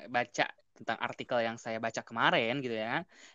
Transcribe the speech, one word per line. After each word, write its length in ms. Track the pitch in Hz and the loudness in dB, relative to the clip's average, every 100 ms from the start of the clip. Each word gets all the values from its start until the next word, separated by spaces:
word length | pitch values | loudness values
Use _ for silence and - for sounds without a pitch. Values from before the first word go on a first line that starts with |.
| 92 | -2
baca 320 | 123 123 - - - _ | -2 0 0 0 -2 _
tentang 240 | - 120 110 | -8 -6 -2
artikel 400 | 120 127 123 123 | -4 -6 0 2
yang 160 | 113 | 2
saya 240 | 113 117 113 | -2 -6 -4
baca 240 | 113 120 | -4 -4
kemarin 560 | - 117 147 170 113 135 | -4 2 4 4 2 0
gitu 160 | 127 | -2
ya, 320 | 110 110 151 - - - | -2 -2 -4 -6 -16 -20